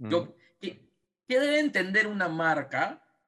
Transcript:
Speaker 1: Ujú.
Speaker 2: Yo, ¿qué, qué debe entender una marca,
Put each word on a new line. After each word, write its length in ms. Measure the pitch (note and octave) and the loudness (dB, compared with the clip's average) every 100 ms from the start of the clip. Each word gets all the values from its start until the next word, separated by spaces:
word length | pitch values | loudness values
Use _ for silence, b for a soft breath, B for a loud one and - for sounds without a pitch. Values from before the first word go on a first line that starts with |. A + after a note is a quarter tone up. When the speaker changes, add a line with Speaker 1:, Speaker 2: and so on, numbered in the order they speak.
Speaker 1:
Ujú. 280 | A2 F3 - | -2 -2 -2
Speaker 2:
Yo, 80 | - b _ | -10 b _
¿qué, 280 | - - _ _ _ _ - | -12 -12 _ _ _ _ -2
qué 140 | B3+ | 2
debe 200 | C#4+ D4+ | 2 2
entender 460 | D4+ G3 F#3 G3+ G#3+ | 2 0 2 2 2
una 220 | G#3 F3 | 0 -2
marca, 760 | D#3+ E3 D3 C3 C3+ F3+ D4 _ _ | 0 0 0 -2 -2 -4 -6 _ _